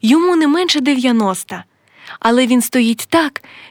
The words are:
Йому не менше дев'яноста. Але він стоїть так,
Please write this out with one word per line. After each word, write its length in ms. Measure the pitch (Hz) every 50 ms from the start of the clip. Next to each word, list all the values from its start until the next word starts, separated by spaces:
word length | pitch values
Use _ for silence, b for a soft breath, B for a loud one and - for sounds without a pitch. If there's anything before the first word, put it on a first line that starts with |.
| B
Йому 340 | 220 254 320 339 359 359
не 100 | 330 311
менше 340 | 294 285 339 370 339 - 294
дев'яноста. 840 | 262 277 285 254 247 254 240 226 220 196 185 185 - - - 175 175 _ B B B B B B B B B B
Але 260 | B 226 233 247 262
він 160 | 233 247 247 226
стоїть 440 | - - 254 240 226 233 220 - -
так, 320 | - 330 320 294 - - - B B B B B